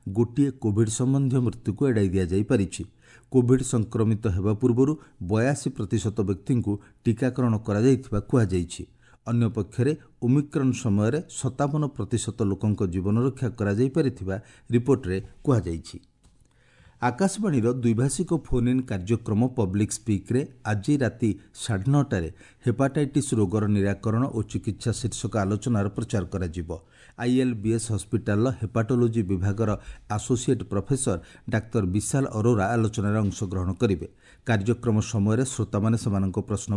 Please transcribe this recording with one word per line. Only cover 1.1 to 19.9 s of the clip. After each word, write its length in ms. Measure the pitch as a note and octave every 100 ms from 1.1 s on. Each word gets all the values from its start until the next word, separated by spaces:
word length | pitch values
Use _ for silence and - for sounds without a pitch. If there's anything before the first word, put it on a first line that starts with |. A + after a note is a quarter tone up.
| C#3 C3+ C3
ମୃତ୍ୟୁକୁ 480 | A#2+ - - F#2+ C#3+
ଏଡ଼ାଇ 220 | G#2+ G2
ଦିଆଯାଇପାରିଛି। 760 | F#2+ F2 F#2+ G#2+ A#2+ F#2 - - _ _ - -
କୋଭିଡ୍ 320 | C3 B2 C3
ସଂକ୍ରମିତ 640 | C3 B2 G#2 A2+ A2 G#2+ G#2+
ହେବା 260 | F#2 F#2+
ପୂର୍ବରୁ 400 | G#2+ B2+ A#2 C3+ D3+ - -
ବୟାଅଶୀ 480 | F2 A2 B2 C#3+ -
ପ୍ରତିଶତ 480 | - G#2 A2 G#2+ A2
ବ୍ୟକ୍ତିଙ୍କୁ 520 | G2 F#2 - B2 F#2+ G2+ - _ -
ଟିକାକରଣ 480 | G#2 B2+ B2+ B2 G#2+
କରାଯାଇଥିବା 640 | A2 G2+ B2+ C3 - G#2+
କୁହାଯାଇଛି। 640 | - C3 G#2 F2+ E2+ - F2 _ _ - -
ଅନ୍ୟପକ୍ଷରେ 720 | A#2+ A2+ A2+ G2 - B2 D#3+ - -
ଓମିକ୍ରନ୍ 520 | A#2+ C#3 C#3+ D#3 C3
ସମୟରେ 460 | B2 B2 G2+ G#2+ D3 -
ସତାବନ 540 | - C3 - C#3+ D3+ D3
ପ୍ରତିଶତ 520 | - G2+ A#2 - -
ଲୋକଙ୍କ 380 | G#2 F#2+ G#2+ G2+ G2
ଜୀବନ 300 | F#2 F#2 A2 B2+
ରକ୍ଷା 240 | - B2
କରାଯାଇପାରିଥିବା 840 | - G2+ G2+ C3 E3 C3+ A2+ F#2+ F#2+ - - -
ରିପୋର୍ଟରେ 460 | A#2+ A#2+ C3 F2+ F#2+ - -
କୁହାଯାଇଛି। 560 | - A#2+ E2+ E2 - - _ _ _ _ _ _ _ _ - -
ଆକାଶବାଣୀର 680 | A#2+ B2 F#3+ G#3+ G#3 C#3 A2
ଦ୍ୱିଭାଷିକ 580 | B2+ A#2 A2 C3+ - F3 E3+ -
ଫୋନ୍ 240 | B2+ B2
ଇନ୍ 140 | B2+
କାର୍ଯ୍ୟକ୍ରମ 580 | B2+ G2 F#2 A2+ - G#2 C3
ପବ୍ଲିକ୍ 440 | C3 G2 G2+ G#2+